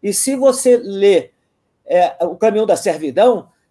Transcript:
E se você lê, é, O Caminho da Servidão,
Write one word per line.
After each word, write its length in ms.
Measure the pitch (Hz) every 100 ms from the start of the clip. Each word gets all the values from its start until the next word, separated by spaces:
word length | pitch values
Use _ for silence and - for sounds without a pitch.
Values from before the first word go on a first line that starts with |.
E 120 | 202
se 240 | 190 - 269
você 400 | 269 254 254 240
lê, 540 | 196 196 202 180 - _ _ _ _ _
é, 320 | - 175 175 -
O 160 | 175 180
Caminho 280 | 220 208
da 120 | 214 -
Servidão, 720 | 196 156 156 131 240 214 - _ _